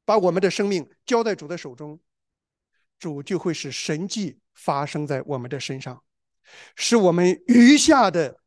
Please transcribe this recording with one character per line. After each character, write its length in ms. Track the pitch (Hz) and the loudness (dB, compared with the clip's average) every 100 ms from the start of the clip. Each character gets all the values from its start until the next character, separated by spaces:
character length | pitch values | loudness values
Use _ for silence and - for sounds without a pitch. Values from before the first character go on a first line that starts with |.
把 120 | - 214 | -2 2
我 140 | 180 | 2
们 100 | 175 | 2
的 100 | 185 | 0
生 180 | - 202 | -2 -2
命 200 | 190 131 _ | -4 -6 _
交 180 | - 233 | -4 -2
在 120 | 226 | -2
主 120 | 180 147 | -6 -8
的 120 | 170 | -14
手 160 | 147 | -14
中， 260 | 123 151 156 _ _ _ _ _ _ _ _ _ _ | -16 -18 -18 _ _ _ _ _ _ _ _ _ _
主 240 | 175 143 | -12 -10
就 160 | 143 180 | -6 -6
会 140 | 180 | -4
使 180 | 156 143 | -6 -8
神 380 | 123 - 156 196 | -10 -6 -6 -6
迹 300 | - 185 - _ | -8 -8 -10 _
发 320 | _ - 143 147 | _ -6 -4 -4
生 200 | 160 147 | -6 -6
在 140 | 135 | -6
我 140 | 143 139 | -6 -10
们 120 | 123 | -8
的 100 | 139 | -12
身 200 | - 135 | -10 -12
上， 220 | 131 123 _ _ _ _ _ - - - | -14 -18 _ _ _ _ _ -20 -20 -8
使 200 | - 240 | 0 2
我 160 | 185 | 4
们 300 | 170 180 180 - | 4 2 2 2
余 300 | 240 240 294 | 6 8 8
下 340 | - 285 208 | 6 4 4
的 300 | 175 143 - | 0 -4 -8